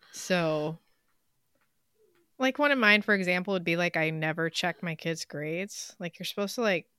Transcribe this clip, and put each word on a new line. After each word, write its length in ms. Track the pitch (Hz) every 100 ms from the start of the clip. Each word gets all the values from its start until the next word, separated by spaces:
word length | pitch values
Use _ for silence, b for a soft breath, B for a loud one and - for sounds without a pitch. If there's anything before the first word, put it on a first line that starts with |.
| _
So, 680 | - - 180 160 156 156 165 _ _ _ _ _ _ _ _ _ _ _ _ _ _ _ -
like, 200 | 262 262
one 120 | 285
of 80 | 269
mine, 220 | 214 208
for 140 | 214
example, 400 | 196 180 180 185
would 100 | 190
be, 120 | 170 170
like, 200 | 175 165
I 140 | 160
never 400 | 160 156 156 165
check 320 | - 175 -
my 120 | 175
kids' 300 | 156 170 160
grades. 720 | - 143 151 170 196 - - -
Like, 200 | 175 -
you're 80 | 175
supposed 280 | - 202 -
to, 40 |
like, 260 | 220 175 -